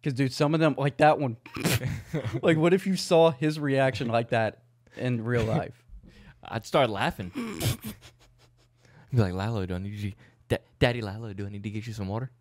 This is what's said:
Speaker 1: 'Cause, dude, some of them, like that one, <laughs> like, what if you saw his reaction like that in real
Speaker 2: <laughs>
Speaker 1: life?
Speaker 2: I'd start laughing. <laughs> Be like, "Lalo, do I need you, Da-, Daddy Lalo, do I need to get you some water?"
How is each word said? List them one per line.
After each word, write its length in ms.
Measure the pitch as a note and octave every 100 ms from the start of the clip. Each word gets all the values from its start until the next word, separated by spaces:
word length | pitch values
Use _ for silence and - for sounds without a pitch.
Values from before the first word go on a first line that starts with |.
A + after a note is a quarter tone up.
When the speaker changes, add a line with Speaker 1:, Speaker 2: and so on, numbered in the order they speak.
Speaker 1:
'Cause, 100 | D3+
dude, 180 | B2+ C3+
some 220 | - D3
of 60 | D#3+
them, 160 | D#3+ C3
like 200 | C#3 -
that 200 | D3+ D3
one, 180 | C#3 A#2 - - - A#2+ B2+
<laughs> 520 | B2 - D#3 A2+ C3
like, 120 | F#3 D#3+
what 140 | E3+
if 120 | F#3+
you 100 | F#3+
saw 360 | F#3 - E3+ E3
his 280 | - D#3 D#3
reaction 500 | D3 C3+ C3+ - B2
like 200 | A#2 A#2+
that 320 | A#2 G#2+ - _ _ _
in 280 | - B2+ A#2+
real 200 | A2 A#2+
Speaker 2:
<laughs> 100 | A2 D#3
Speaker 1:
life? 260 | - - _ - - - - _
Speaker 2:
I'd 220 | - A2 -
start 240 | D#3+ B2
laughing. 400 | G2+ C#3 - F2+
<laughs> 260 | C4 A#3 - - - - - - _ _ _ _ _ _ _ _ - -
Be 60 | B2
like, 160 | F#2+
"Lalo, 320 | F#2 G#2 A2+
do 80 | F#2
I 60 | F2+
need 140 | G2
you, 200 | G#2 G#2 - - _ _
Da-, 80 | - _ _
Daddy 240 | B2+ A#2+
Lalo, 320 | G#2 G#2 A#2
do 140 | G2 G2+
I 20 |
need 140 | G2+
to 60 | G#2+
get 160 | G#2+ A#2
you 60 |
some 140 | G#2+ F#2+
water?" 220 | A2 C3 _